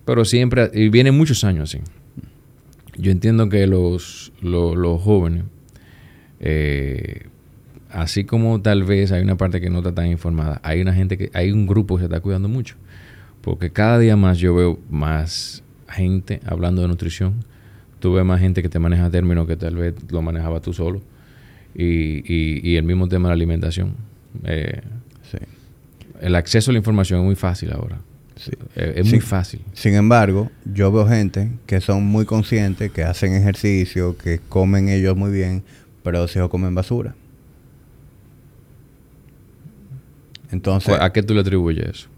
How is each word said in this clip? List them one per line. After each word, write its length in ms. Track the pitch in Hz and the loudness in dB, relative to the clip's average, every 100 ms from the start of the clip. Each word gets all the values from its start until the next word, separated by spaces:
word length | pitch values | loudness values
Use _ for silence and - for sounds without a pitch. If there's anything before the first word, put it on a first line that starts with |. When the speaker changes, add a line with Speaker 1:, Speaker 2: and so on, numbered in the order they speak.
| - | -2
Speaker 1:
Pero 200 | 120 110 | 2 2
siempre, 440 | 123 123 123 113 | 2 2 2 2
y 160 | 107 110 | 4 4
viene 220 | 113 135 | 6 6
muchos 320 | 139 156 120 | 6 4 2
años 260 | 104 87 73 | 0 0 -2
así. 100 | 69 - - - - - - - - - - - - | -8 -12 -16 -20 -20 -20 -20 -20 -20 -20 -20 -20 -4
Yo 140 | 95 | 0
entiendo 380 | 92 107 113 110 | 2 2 2 2
que 160 | 101 98 | 2 4
los, 640 | 95 90 87 - - - - | 4 2 -2 -6 -16 -20 -10
lo-, 340 | 87 87 85 85 | -2 0 0 0
los 260 | 87 85 | 0 0
jóvenes, 420 | 101 104 85 85 95 - - - - - - - - - | 2 2 2 -2 -6 -12 -20 -20 -20 -20 -20 -20 -20 -8
eh, 880 | - 78 73 71 69 65 - - - - - - - - - | -2 0 0 -2 -4 -6 -10 -12 -18 -20 -20 -20 -20 -20 -12
así 340 | 92 82 - 98 | -6 -4 -4 -2
como 360 | 113 113 113 | 0 2 2
tal 220 | 104 101 | 2 2
vez 280 | 95 98 98 | 2 2 2
hay 100 | 92 | 2
una 140 | 98 92 | 0 0
parte 220 | 92 90 | 0 -2
que 100 | 90 | -2
no 100 | 90 | -2
está 140 | 90 | -2
tan 140 | 87 85 | -2 -2
informada, 520 | 85 87 82 78 73 | -2 -2 -2 -2 -4
hay 180 | 80 80 | -4 -2
una 120 | 92 | 0
gente 240 | 92 92 92 | 0 0 -2
que, 120 | 98 | -4
hay 180 | 92 90 | -2 0
un 140 | 104 98 | 2 2
grupo 280 | 101 98 92 | 2 2 0
que 60 | |
se 40 | 87 | 0
está 140 | 85 | -2
cuidando 280 | 95 95 101 | -2 -2 -2
mucho. 280 | 127 - - - - - - - - | -4 -6 -12 -20 -20 -20 -20 -20 -12
Porque 300 | - 85 87 | -8 -4 -4
cada 260 | - 107 120 | 0 4 6
día 160 | 117 107 | 6 6
más 200 | 95 87 | 6 4
yo 160 | 90 | 2
veo 260 | 87 87 82 - | 4 2 0 -4
más 720 | 78 76 78 82 - - - - - - | -4 0 -2 -2 -6 -10 -14 -20 -20 -12
gente 520 | - 92 95 90 95 - | -4 0 0 -2 -8 -6
hablando 360 | 87 87 90 | -2 0 0
de 60 | 90 | 0
nutrición. 460 | 87 87 - 92 107 113 - - - - - | -2 -4 -2 -2 -2 -6 -16 -20 -20 -20 -4
Tú 140 | 92 | 0
ves 100 | 92 92 | 2 2
más 140 | 92 | 2
gente 220 | 92 90 | 2 0
que 80 | 85 | -2
te 100 | 85 | -2
maneja 300 | 82 87 87 | 0 2 2
términos 360 | 87 90 85 82 | 2 2 0 0
que 80 | 82 | -4
tal 200 | 87 85 | -4 -4
vez 180 | 85 85 - | -4 -6 -8
lo 120 | 85 | -6
manejabas 400 | 80 82 82 82 | -4 -4 -4 -6
tú 120 | 87 | -6
solo. 280 | 87 85 95 - - - - - - - - | -6 -4 -6 -10 -20 -20 -20 -20 -20 -18 -4
Y, 460 | 85 82 78 76 - | 0 0 -2 -4 -4
y, 260 | 85 80 78 | -2 -2 -2
y 120 | 87 82 | 0 0
el 60 | |
mismo 240 | 82 90 90 | 2 0 0
tema 200 | 92 90 | 0 2
de 40 | |
la 20 | 85 | 2
alimentación. 580 | 85 82 82 82 95 95 107 - _ - | 0 -2 -2 -4 -4 -6 -12 -20 _ -12
Eh, 380 | - 80 - - - 113 - - - | -6 -4 -4 -8 -12 -16 -18 -20 -14
Speaker 2:
Sí. 60 | - - - - - - - - - | -14 -14 -18 -20 -20 -20 -20 -20 -8
Speaker 1:
el 140 | 87 87 | 0 0
acceso 360 | 82 113 110 | 2 0 2
a 20 | |
la 60 | 120 | 0
información 400 | 104 107 92 90 | 2 0 2 2
es 40 | 92 | 2
muy 100 | 98 | 0
fácil 360 | 92 90 - | -2 -4 -6
ahora. 280 | 71 78 82 - - - - | -8 -8 -10 -14 -20 -20 -20
Speaker 2:
Sí. 160 | - - - - | -14 -14 -12 -6
Speaker 1:
Eh, 180 | 82 - | -4 0
es 60 | 98 | 2
Speaker 2:
Sin 100 | 120 | 2
Speaker 1:
muy 40 | |
fácil. 400 | - 98 90 - - | 0 -2 -4 -8 -16
Speaker 2:
sin 200 | - 110 101 | -4 0 4
embargo, 540 | 104 120 101 95 110 - - | 6 4 4 2 -2 -8 -8
yo 260 | 98 98 | 0 2
veo 160 | 107 104 | 4 4
gente 420 | 113 98 95 107 120 - | 2 0 -2 -4 -6 -4
que 160 | 95 | -2
son 220 | 92 98 101 | 0 0 2
muy 200 | 107 107 | 2 2
conscientes, 680 | 110 104 110 101 92 104 | 0 0 0 0 -2 -6
que 120 | - | -2
hacen 300 | 80 90 98 | -4 0 0
ejercicio, 840 | 95 101 92 107 98 90 92 90 85 | 2 2 0 0 0 0 -2 -2 -4
que 220 | 87 85 - | -4 -4 -2
comen 400 | 95 92 98 98 | 0 2 2 2
ellos 260 | 98 95 95 | 2 2 0
muy 160 | 101 | 0
bien, 320 | 98 92 92 - - - - | 0 -2 -4 -8 -18 -20 -10
pero 160 | - 87 | -4 -2
los 160 | 87 95 | -2 -2
hijos 140 | 90 | -2
comen 240 | 90 92 90 | -2 -2 -2
basura. 400 | 92 120 - - - - - - - - - - - - - - - - - - - _ - - - - - - - - - 135 - - - - - | -2 -4 -4 -10 -20 -20 -20 -20 -20 -20 -20 -20 -20 -20 -20 -20 -20 -20 -20 -20 -20 _ -20 -20 -20 -20 -20 -20 -20 -20 -20 -20 -20 -20 -20 -20 -10
Entonces 440 | 92 98 95 - 101 | -6 -2 0 0 0
Speaker 1:
¿A 120 | 92 | 2
qué 80 | 101 | 0
tú 100 | 104 | 0
le 80 | 107 | 0
atribuyes 440 | 95 95 85 80 80 | 2 2 0 -2 -4
eso? 200 | - - | -10 -18